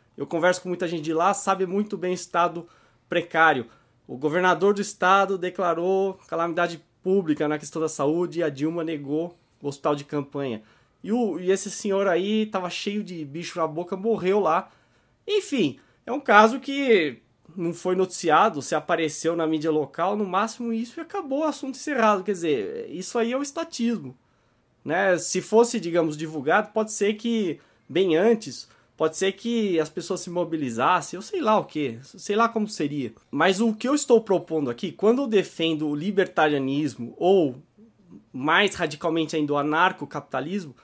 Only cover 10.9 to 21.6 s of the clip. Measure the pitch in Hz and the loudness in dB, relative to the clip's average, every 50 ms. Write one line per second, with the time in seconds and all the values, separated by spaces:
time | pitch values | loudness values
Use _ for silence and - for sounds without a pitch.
10.9 | _ _ - 185 220 247 233 202 156 175 180 185 196 190 - 202 - - - 202 | _ _ -6 -2 0 0 0 0 -2 -2 0 0 0 0 -2 -6 -8 -6 -4 -2
11.9 | 190 196 202 196 165 175 190 202 220 220 220 214 214 190 180 175 - - - 202 | 0 0 2 2 2 2 2 0 0 0 0 0 -4 -4 -6 -6 -6 -6 -6 -4
12.9 | 202 214 196 175 180 165 151 139 139 170 170 - - 175 160 156 151 165 175 - | -4 -4 -6 -6 -8 -10 -10 -10 -10 -10 -10 -8 -4 -2 -2 -2 -2 -4 -8 -6
13.9 | 202 185 196 233 220 160 170 185 202 214 185 156 160 185 - - _ _ _ _ | -6 -4 -2 -2 -2 0 2 2 2 2 2 2 2 0 -2 -6 _ _ _ _
14.9 | _ _ _ _ _ _ _ 392 415 403 370 - 277 247 170 135 - - _ _ | _ _ _ _ _ _ _ -2 -2 -2 -2 -2 0 0 0 0 -2 -6 _ _
15.9 | _ _ _ - 240 208 - - 208 208 220 220 262 269 - 277 277 285 277 254 | _ _ _ -8 -8 -2 2 6 8 8 8 8 4 0 -6 -6 -4 0 4 4
16.9 | 220 185 156 143 117 - _ _ _ _ _ - 156 190 170 165 170 - - 180 | 4 4 4 2 -4 -8 _ _ _ _ _ -16 -8 -6 -4 -4 -4 -4 -4 -2
17.9 | 185 190 180 180 - - - 165 151 165 202 220 - 143 127 - 170 151 - - | 0 0 0 -2 -2 -2 2 4 6 6 6 4 2 -2 -4 -4 -4 -2 -2 0
18.9 | 175 160 160 147 143 - - 160 175 170 160 160 160 151 151 165 151 156 143 147 | 0 0 0 -2 -2 -2 -2 -2 0 0 0 0 0 0 0 0 0 0 0 -2
19.9 | - - 170 190 208 208 208 180 180 190 220 220 - - 240 233 226 226 240 233 | -4 -2 -2 0 0 -2 -2 0 0 0 0 -2 -4 -6 -6 -4 -4 -4 -6 -8
20.9 | - 330 330 - - 403 330 262 269 294 320 302 285 - | -10 -12 -12 -8 -8 -6 -4 -4 -2 -2 -2 -2 -2 -4